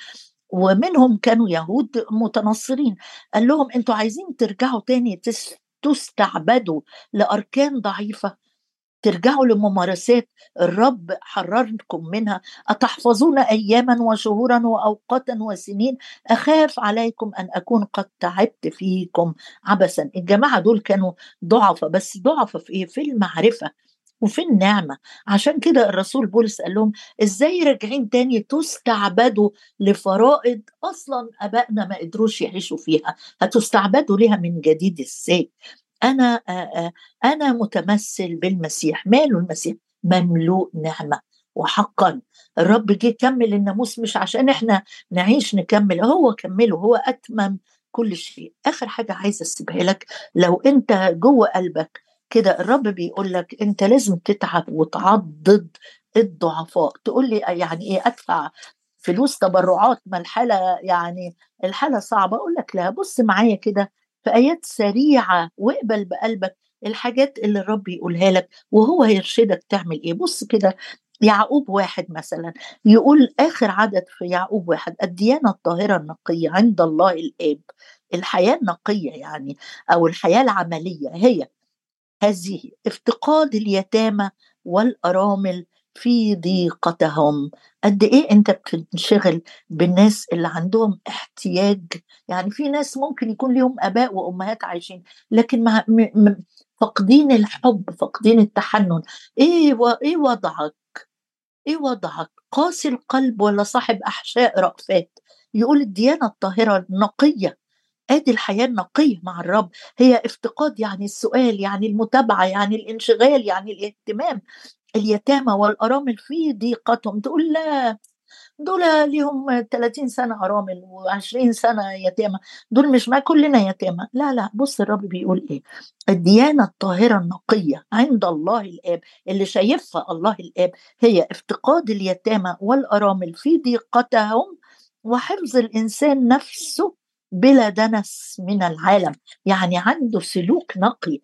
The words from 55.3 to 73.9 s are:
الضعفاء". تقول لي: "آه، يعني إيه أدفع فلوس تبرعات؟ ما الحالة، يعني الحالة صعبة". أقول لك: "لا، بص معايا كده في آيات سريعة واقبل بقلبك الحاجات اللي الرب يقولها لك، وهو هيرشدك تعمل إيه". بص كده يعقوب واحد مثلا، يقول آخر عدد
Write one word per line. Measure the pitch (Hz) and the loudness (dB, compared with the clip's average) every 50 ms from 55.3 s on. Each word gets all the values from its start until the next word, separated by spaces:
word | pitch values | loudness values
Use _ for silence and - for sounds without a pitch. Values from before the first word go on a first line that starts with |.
| 151 151 156 190 202 208 170 165 _ _ _ - - _ _ _ - | -12 -4 4 4 4 4 4 -4 _ _ _ -20 -20 _ _ _ 0
الضعفاء". | 214 226 190 165 156 175 165 156 156 165 - - 185 160 143 - - - | 0 0 0 -2 -4 -4 -4 -4 -4 -8 -6 -2 -2 -2 -2 -2 -6 -8
تقول | 233 - 247 262 254 | -4 -2 0 0 0
لي: | 220 208 - | -2 -4 -4
"آه، | - | -4
يعني | 180 170 175 165 165 165 196 | -4 -4 -4 -6 -6 -8 -6
إيه | 208 190 180 - | -4 -4 -2 -2
أدفع | 240 247 - - - 175 165 147 151 _ _ - - _ _ _ _ _ _ | -2 -4 -4 -8 -6 -4 -4 -4 -8 _ _ -20 -20 _ _ _ _ _ _
فلوس | - - 175 196 269 277 - - | -6 -4 -2 0 0 -2 -2 0
تبرعات؟ | 202 185 180 185 180 180 185 170 214 247 247 - _ | -2 0 2 2 2 2 2 2 2 2 0 0 _
ما | 185 185 175 | -10 -10 -10
الحالة، | - - - 226 247 240 214 190 185 185 180 175 - | -8 -6 -4 -4 -2 0 0 0 0 -2 -2 -4 -2
يعني | 185 180 175 170 175 175 185 180 175 170 _ _ _ _ - - | -2 -2 -2 -2 -4 -8 -10 -12 -14 -14 _ _ _ _ -6 -6
الحالة | 185 196 - - 320 262 208 | -6 -4 -2 -2 -2 -2 -2
صعبة". | 202 - 233 208 190 185 208 | -2 -2 0 0 0 0 -2
أقول | 247 403 349 339 320 | -4 -4 -4 -6 -6
لك: | - - - | -6 -6 -6
"لا، | 185 175 185 | -4 -4 -4
بص | 220 311 392 - - - | -4 -6 -8 -8 -2 0
معايا | 247 214 190 190 226 233 208 | 2 2 4 4 4 2 2
كده | 196 - 220 202 202 202 - _ _ _ _ _ _ - | 0 -2 -4 -2 -2 -4 -4 _ _ _ _ _ _ -4
في | - - | 0 2
آيات | 233 247 285 339 330 - | 4 4 4 2 -2 -6
سريعة | - - - 214 202 196 233 277 302 285 247 208 180 185 175 170 165 _ | -14 -6 -2 -2 0 0 0 2 4 4 4 4 2 0 0 0 -2 _
واقبل | - 196 233 320 554 - 208 220 208 202 | -4 -2 -2 -2 -2 -2 -4 -4 -4 -4
بقلبك | 180 175 - - 220 226 196 185 185 - _ _ _ _ _ - | -6 -8 -6 -6 -6 -6 -4 -6 -8 -8 _ _ _ _ _ -12
الحاجات | 208 220 - - 247 233 254 269 277 277 - | -10 -10 -8 -8 -6 0 0 0 0 -2 -4
اللي | 220 208 208 202 | -2 -2 -2 -2
الرب | 185 190 214 214 196 - | -2 -4 -4 -4 -4 -8
يقولها | 180 175 - 175 170 170 185 196 | -10 -8 -8 -6 -4 0 2 4
لك، | 185 185 180 _ _ _ _ - - | 4 2 0 _ _ _ _ 0 4
وهو | 214 214 254 349 349 262 | 4 4 4 4 4 4
هيرشدك | 220 214 190 180 - - - 226 202 185 180 _ - | 4 4 2 0 -2 2 2 2 2 2 -4 _ -4
تعمل | - 196 170 170 160 151 - | -4 -4 -4 -4 -8 -8 -6
إيه". | 170 170 | -8 -6
بص | 196 359 339 - - 220 | -4 -4 -6 -6 -6 -8
كده | - - 208 196 190 185 - - - - _ _ _ _ - | -2 -2 2 2 2 0 -2 -12 -20 -20 _ _ _ _ 2
يعقوب | 214 214 214 202 214 - 269 294 262 - | 4 4 4 4 2 2 0 -2 -2 0
واحد | 190 202 190 175 - - 175 - | -2 -2 -2 -2 -4 -8 -10 -8
مثلا، | 160 156 156 - - 160 170 170 165 - - - - _ - | -10 -14 -12 -10 -10 -10 -10 -12 -12 -14 -20 -20 -12 _ 6
يقول | 214 214 226 - 269 294 311 254 - - - | 8 8 8 8 8 6 6 6 4 4 2
آخر | 277 330 320 - 247 202 | 0 0 2 0 -2 -2
عدد | 180 196 214 214 | 2 0 0 0